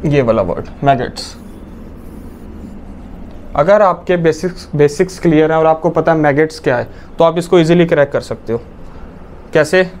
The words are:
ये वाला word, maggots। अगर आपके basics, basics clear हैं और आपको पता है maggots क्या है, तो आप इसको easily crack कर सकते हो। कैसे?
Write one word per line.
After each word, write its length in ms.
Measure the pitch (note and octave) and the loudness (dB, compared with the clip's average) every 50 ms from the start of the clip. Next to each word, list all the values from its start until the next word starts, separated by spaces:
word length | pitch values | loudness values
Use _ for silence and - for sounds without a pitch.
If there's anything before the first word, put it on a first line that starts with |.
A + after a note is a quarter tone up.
| - | 0
ये 160 | D#3 C#3+ C#3+ | 2 2 2
वाला 200 | B2+ A#2 A2 A2 | 2 4 2 2
word, 240 | F#2+ F2 - D#2+ - - - - C#3+ | 2 0 -2 -6 -6 -10 -10 -2 2
maggots। 520 | C#3+ C#3 - A#2+ - - - - - - - - - - - - - - - - - - - - - - - - - - - - - - - - - - - - - - - - - - - - - - - - - - | 2 2 2 0 -6 -8 -12 -14 -14 -16 -18 -18 -18 -18 -18 -18 -18 -18 -18 -18 -18 -18 -18 -18 -18 -16 -16 -16 -16 -16 -16 -18 -16 -16 -16 -16 -16 -16 -16 -16 -16 -18 -18 -16 -16 -16 -16 -16 -16 -16 -16 -16 -4 0
अगर 260 | C#3+ D3 F3+ G3+ G#3+ | 0 4 4 6 6
आपके 360 | G#3 F#3 F3 F3 - - F3+ | 6 2 2 0 -2 -2 0
basics, 500 | F3 E3 D#3+ D3+ D#3 - F3+ F3 - - - - | 2 2 0 0 0 -4 -6 -6 -8 -12 -6 2
basics 440 | C#3+ D3 C#3+ D3 - F#3 F3+ - - | 2 2 2 4 0 -2 -2 -2 -2
clear 320 | - F3 D#3 D3+ D#3 D#3 | 0 2 4 4 4 4
हैं 60 | D#3+ D#3+ | 2 2
और 60 | D#3+ | 4
आपको 240 | D#3+ D#3+ D#3+ - E3+ | 2 2 2 0 0
पता 220 | D#3+ E3+ D#3+ E3+ | 0 2 2 2
है 60 | E3 | 2
maggots 420 | D#3 D3+ D3 C#3 D3 D#3+ D#3 - - | 4 2 2 4 2 0 0 -2 -4
क्या 180 | - D3+ B2+ | -2 0 0
है, 100 | A#2+ A2+ - - - - - - | 0 -2 -6 -12 -18 -18 -18 0
तो 60 | - E3+ | 2 2
आप 140 | E3 E3 | 2 2
इसको 220 | F3 E3+ - F#3+ F3+ | 0 0 4 4 4
easily 260 | D#3+ D#3 E3+ F3 E3+ | 6 6 4 4 4
crack 260 | E3+ F3+ D3 C#3 - | 4 4 2 2 2
कर 100 | - A#2+ | 0 -6
सकते 320 | - - A2+ - - - A2+ | -4 -6 -10 -10 -6 -6 -6
हो। 80 | A#2 - - - - - - - - - - - - - - - - - - - | -6 -6 -12 -18 -18 -18 -18 -16 -16 -18 -18 -18 -18 -20 -20 -20 -20 -20 0 2
कैसे? 280 | D#3+ D3+ - - F#3 F#3 F3 - - | 2 2 4 2 2 2 0 -4 -16